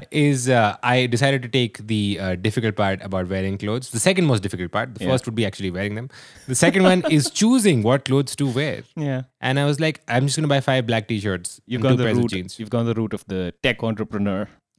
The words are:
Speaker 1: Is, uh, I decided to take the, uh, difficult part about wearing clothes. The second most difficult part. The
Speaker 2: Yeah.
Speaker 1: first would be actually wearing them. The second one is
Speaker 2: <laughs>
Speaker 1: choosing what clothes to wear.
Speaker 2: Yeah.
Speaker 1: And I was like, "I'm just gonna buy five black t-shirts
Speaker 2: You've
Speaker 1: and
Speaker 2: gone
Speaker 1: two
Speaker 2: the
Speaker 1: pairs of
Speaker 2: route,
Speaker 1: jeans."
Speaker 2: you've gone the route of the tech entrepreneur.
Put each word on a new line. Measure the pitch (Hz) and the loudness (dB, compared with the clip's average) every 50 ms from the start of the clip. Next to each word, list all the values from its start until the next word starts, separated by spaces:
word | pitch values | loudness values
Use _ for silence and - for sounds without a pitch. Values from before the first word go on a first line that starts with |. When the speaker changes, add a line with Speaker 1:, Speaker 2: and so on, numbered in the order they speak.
| - - | -4 -4
Speaker 1:
Is, | - 151 147 147 139 127 120 131 | 0 2 4 4 2 2 2 2
uh, | 123 117 107 101 - - | 4 4 4 2 0 0
I | - 123 127 127 127 | 0 2 2 2 2
decided | 120 120 117 139 139 139 131 123 | 2 2 2 2 2 0 0 -2
to | 113 | -2
take | 135 127 120 107 - - 104 | 0 0 0 -2 -4 -8 -6
the, | 110 110 107 104 101 98 85 | -2 -2 0 0 0 -2 -2
uh, | 95 92 92 | -2 -4 -4
difficult | 87 98 110 - 120 113 110 104 | -2 -2 -2 0 0 -2 -2 0
part | - 101 98 95 - | 0 0 0 -2 -4
about | - 95 98 92 92 90 | -6 -6 -4 -4 -4 -2
wearing | 98 95 95 95 98 | -4 -4 -2 -4 -4
clothes. | 101 104 104 113 127 127 - | -4 -4 -4 -4 -6 -6 -6
The | 120 107 | -4 -2
second | - 185 185 185 170 | 0 0 2 2 2
most | 143 120 101 | 2 2 2
difficult | 95 101 - 87 90 82 | 0 -4 -6 -6 -6 -4
part. | - 104 120 127 104 | -4 -4 -4 -4 -6
The | - 92 | -6 -2
Speaker 2:
Yeah. | 92 | 0
Speaker 1:
first | 131 127 - | 0 0 -2
would | 120 110 | -4 -2
be | 117 107 | -2 -2
actually | 95 - - 98 90 | -2 -4 -4 -6 -6
wearing | 87 92 101 104 107 | -4 -4 -6 -6 -6
them. | 110 127 135 - - - - - - - | -8 -10 -12 -16 -18 -20 -20 -20 -14 -8
The | - 127 | -4 2
second | - 170 175 170 196 | 4 4 4 6 6
one | 185 185 185 180 160 151 | 4 6 4 4 2 2
is | 160 147 127 - | 2 2 2 0
Speaker 2:
<laughs> | - - | 0 2
Speaker 1:
choosing | 208 233 262 247 202 196 143 113 | 2 4 4 4 4 4 4 4
what | 104 117 135 135 - | 4 2 2 2 0
clothes | - 131 139 135 - - | 0 0 0 0 -2 -4
to | - 143 | -4 -2
wear. | 131 117 135 151 139 - - - _ - | -2 0 -2 -2 -4 -6 -8 -12 _ -8
Speaker 2:
Yeah. | 160 147 139 131 131 127 _ _ - | -6 -4 -4 -4 -6 -8 _ _ -6
Speaker 1:
And | - 131 131 139 | -4 -2 0 2
I | 143 | 2
was | 147 143 139 | 0 0 0
like, | 160 160 151 - _ - | 0 -2 -2 -4 _ -2
"I'm | 117 131 135 | 0 0 2
just | 139 - | 0 0
gonna | 156 156 143 | 0 0 2
buy | 139 135 | 2 2
five | - 139 131 131 117 | 2 2 0 2 2
black | 117 117 110 104 - | 0 0 -2 0 -2
t-shirts | 113 101 95 104 92 87 85 - - - _ | -4 -2 -2 -2 -4 -4 -6 -10 -14 -14 _
Speaker 2:
You've | - 123 120 | -6 -4 0
Speaker 1:
and | 113 | 2
Speaker 2:
gone | 131 | 2
Speaker 1:
two | 127 | 4
Speaker 2:
the | 127 123 | 4 2
Speaker 1:
pairs | 113 117 123 | 2 2 0
of | 120 | 0
Speaker 2:
route, | 113 | 0
Speaker 1:
jeans." | 98 92 90 95 - - | -2 -6 -8 -8 -10 -12
Speaker 2:
you've | 110 104 | -8 -4
gone | 120 117 117 | -2 -2 0
the | 117 110 | 0 0
route | 113 110 101 107 | -2 -2 -4 -4
of | - - - | -8 -8 -6
the | 95 92 90 85 - _ | -6 -4 -4 -6 -6 _
tech | - 131 113 - | -2 -2 0 0
entrepreneur. | 117 113 107 107 107 - 110 101 101 101 95 98 107 - _ _ _ _ _ | -2 -4 -4 -4 -6 -6 -4 -2 -2 -2 -2 -4 -6 -8 _ _ _ _ _